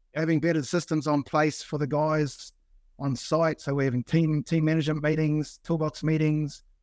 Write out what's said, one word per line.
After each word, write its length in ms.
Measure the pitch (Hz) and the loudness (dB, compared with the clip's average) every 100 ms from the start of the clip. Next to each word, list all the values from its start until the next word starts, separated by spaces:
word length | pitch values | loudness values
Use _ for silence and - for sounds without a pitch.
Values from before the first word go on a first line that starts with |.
| _ | _
Having 260 | 147 160 160 | -4 0 2
better 220 | 165 160 | 2 0
systems 440 | 131 175 - 156 151 | 0 -2 0 -2 2
on 160 | 147 | 0
place 400 | 131 156 151 - | 0 2 2 0
for 160 | - 147 | -6 -4
the 80 | 143 | -2
guys 640 | 147 156 156 147 - - - _ - _ - | 0 0 0 0 -4 -18 -20 _ -20 _ -6
on 180 | 143 123 | -4 -4
site. 440 | - 160 165 151 | 0 2 2 0
So 140 | - | -4
we're 100 | 139 | 0
having 200 | 135 123 | 0 0
team, 380 | - 160 160 151 | 0 2 2 0
team 220 | - 165 | 0 0
management 380 | 156 160 151 156 | 2 2 0 -2
meetings, 580 | 147 156 156 151 147 - | 0 0 0 0 -4 -8
toolbox 400 | - 165 151 - | -4 -2 -2 -4
meetings. 600 | 151 156 156 151 147 - _ _ | 0 2 2 0 -2 -8 _ _